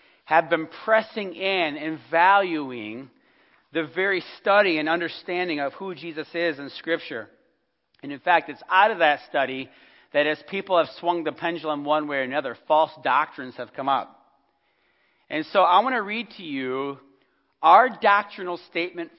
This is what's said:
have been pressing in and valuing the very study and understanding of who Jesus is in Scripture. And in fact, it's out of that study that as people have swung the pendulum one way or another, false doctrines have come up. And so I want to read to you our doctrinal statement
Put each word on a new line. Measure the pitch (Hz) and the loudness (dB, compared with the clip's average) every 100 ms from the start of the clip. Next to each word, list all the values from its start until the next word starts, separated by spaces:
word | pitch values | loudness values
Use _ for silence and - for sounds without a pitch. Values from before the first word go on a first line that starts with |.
| _ _ | _ _
have | - 160 160 | 0 2 4
been | 165 160 - | 0 -2 -8
pressing | - 220 214 220 196 | 2 2 2 -6 -8
in | 170 190 190 160 143 | -6 -2 0 -2 -4
and | 156 156 123 | -8 -8 -2
valuing | 165 180 202 190 160 139 123 107 113 135 _ _ _ _ _ _ | 2 6 6 2 -2 -6 -8 -10 -12 -16 _ _ _ _ _ _
the | 147 | -6
very | 151 131 196 185 - - | -4 -2 -2 -2 -6 -6
study | - 202 202 156 | 2 4 4 2
and | 151 | 0
understanding | 170 170 - - 180 180 147 | -2 -4 -8 -8 -6 -4 -4
of | 139 | -6
who | - 190 | -6 -12
Jesus | 160 165 156 147 | -12 -12 -12 -8
is | 170 170 139 | -4 -2 -4
in | 143 | -10
Scripture. | - 160 165 - 123 104 _ _ _ _ _ _ _ | -12 -4 -4 -4 -10 -12 _ _ _ _ _ _ _
And | 139 | -14
in | 143 | -6
fact, | 175 170 151 | 2 2 0
it's | 135 - | -10 0
out | 185 214 | 4 4
of | 196 | 4
that | 160 143 - | 2 2 -2
study | 151 131 131 131 _ _ _ _ | -2 -2 -4 -12 _ _ _ _
that | 147 147 | 0 0
as | 151 - | -2 -6
people | 196 196 180 | -10 0 0
have | 147 - | 0 -4
swung | 170 170 | -4 -4
the | 160 | -6
pendulum | 143 170 165 156 147 | -6 -6 -6 -6 -6
one | 143 151 151 | -2 -2 0
way | 143 | -4
or | |
another, | 127 139 135 117 - | -4 -4 -6 -10 0
false | 156 156 - | 2 2 -2
doctrines | 135 131 156 - 127 120 | 0 0 0 -6 -14 -12
have | 120 | -12
come | - 135 | -6 -2
up. | 131 92 _ _ _ _ _ _ _ _ _ _ _ _ | -2 -2 _ _ _ _ _ _ _ _ _ _ _ _
And | 147 156 | -8 -2
so | 202 | 2
I | 175 180 | 6 6
want | 240 254 | 4 -2
to | |
read | 202 214 220 - | -4 -8 -10 -14
to | |
you | 170 135 131 131 139 139 _ _ _ _ _ _ | -10 -8 -6 -4 -6 -10 _ _ _ _ _ _
our | 156 190 247 | 8 8 6
doctrinal | 190 214 202 208 - 180 175 - | 2 2 2 0 -10 -10 -10 -8
statement | 170 175 170 170 | -6 -6 -8 -14